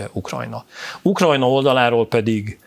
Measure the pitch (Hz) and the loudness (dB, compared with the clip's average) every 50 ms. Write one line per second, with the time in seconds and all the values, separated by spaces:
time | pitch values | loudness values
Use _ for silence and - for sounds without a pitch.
0 | 101 - - 101 - - - 123 117 113 113 110 - _ - - - - - - | -12 -8 -10 -10 -8 -8 -10 -10 -10 -10 -12 -14 -14 _ -18 -16 -16 -14 -14 -4
1 | - 185 190 - 185 160 143 135 127 127 135 139 135 139 127 127 120 120 117 117 | -2 -2 0 2 2 2 4 4 2 2 2 2 2 4 4 4 4 4 2 2
2 | 110 - - 113 104 113 110 104 104 107 - _ _ | 0 2 0 0 0 0 -2 -2 -4 -8 -12 _ _